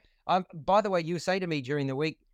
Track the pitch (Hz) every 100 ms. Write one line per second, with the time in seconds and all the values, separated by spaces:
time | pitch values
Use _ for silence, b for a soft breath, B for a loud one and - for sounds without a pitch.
0 | - _ - 180 180 165 135 202 208 180
1 | 160 175 - 190 175 151 127 147 135 135
2 | 156 - _